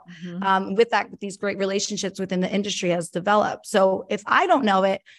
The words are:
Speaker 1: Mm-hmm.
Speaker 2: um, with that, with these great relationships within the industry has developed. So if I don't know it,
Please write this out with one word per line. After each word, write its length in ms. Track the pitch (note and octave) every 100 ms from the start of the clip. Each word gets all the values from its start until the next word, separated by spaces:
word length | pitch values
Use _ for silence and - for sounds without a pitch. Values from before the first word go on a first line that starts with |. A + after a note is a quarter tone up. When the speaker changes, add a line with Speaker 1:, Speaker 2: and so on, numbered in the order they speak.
| F3 E3 F3
Speaker 1:
Mm-hmm. 180 | F3
Speaker 2:
um, 320 | F#3+ F#3+ G3 G3
with 140 | A#3
that, 220 | G#3 -
with 80 | -
these 180 | G3+ F#3
great 220 | G3+ G3
relationships 600 | G3 G3 - G3+ F#3+ F#3+
within 200 | F#3+ F#3
the 120 | F#3
industry 380 | G#3 G3+ F#3+ F3+
has 200 | F3 E3
developed. 580 | F3 G3+ G#3 - C#3 -
So 380 | G3+ F#3+ F#3+ -
if 140 | G3+ -
I 220 | C4 F#4
don't 180 | D#4 G#3
know 180 | F#3+
it, 180 | G3 G3 _